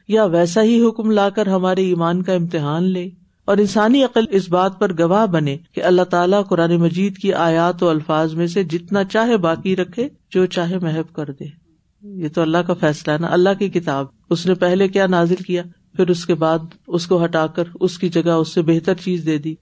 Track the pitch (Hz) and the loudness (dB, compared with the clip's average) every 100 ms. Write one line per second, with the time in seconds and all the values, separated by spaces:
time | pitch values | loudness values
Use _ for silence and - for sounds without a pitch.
0 | - 214 208 170 170 220 220 233 233 220 | -2 2 4 2 2 2 4 4 2 2
1 | 220 208 196 202 202 190 185 185 185 175 | 0 2 2 0 0 0 0 0 0 0
2 | 170 175 180 185 170 165 143 160 185 185 | 0 -2 0 -2 -2 -4 -2 -2 -2 -2
3 | 180 - _ _ - 202 208 214 214 277 | -6 -14 _ _ -2 2 2 2 4 4
4 | 254 240 220 196 170 180 190 190 208 165 | 2 0 0 0 0 0 0 0 -2 0
5 | 165 202 226 165 143 139 _ - 180 180 | 2 2 2 0 -2 -4 _ -2 2 2
6 | 180 180 180 202 196 170 165 170 170 170 | 2 2 2 2 0 0 2 2 0 0
7 | 202 190 196 - 165 165 170 175 175 156 | -4 -2 -2 0 2 2 0 0 0 0
8 | 156 156 160 160 170 185 175 165 175 196 | 0 0 0 -2 -2 -2 -2 -4 -2 -2
9 | 190 220 233 226 170 160 190 190 214 240 | 0 0 0 0 0 -2 -2 -2 -4 -6
10 | 277 - _ 185 180 180 170 185 170 156 | -8 -10 _ -2 0 -2 -4 -4 -4 -4
11 | 160 - 147 139 147 - _ _ _ _ | -6 -10 -10 -12 -16 -18 _ _ _ _
12 | 208 190 156 - 160 170 175 175 156 151 | -16 -10 -6 -2 0 0 -2 0 -2 -2
13 | - 151 170 170 185 190 196 180 170 139 | -4 -2 0 2 2 0 -2 -4 -4 -6
14 | 139 _ - 170 175 175 180 185 190 196 | -6 _ -6 -2 0 0 2 2 2 2
15 | 190 180 170 185 185 175 175 _ _ - | 2 2 2 0 -2 -6 -6 _ _ -2
16 | 180 175 - 160 160 165 165 - - 170 | 0 0 0 0 0 0 -4 -18 -6 -4
17 | 170 180 170 165 160 170 170 - 180 - | 0 0 2 0 -2 -2 -6 -2 -4 -2
18 | 185 175 165 165 160 185 165 165 165 175 | -2 0 2 0 0 0 2 0 0 -4
19 | 190 180 156 156 156 160 | -4 -4 -2 -4 -4 -12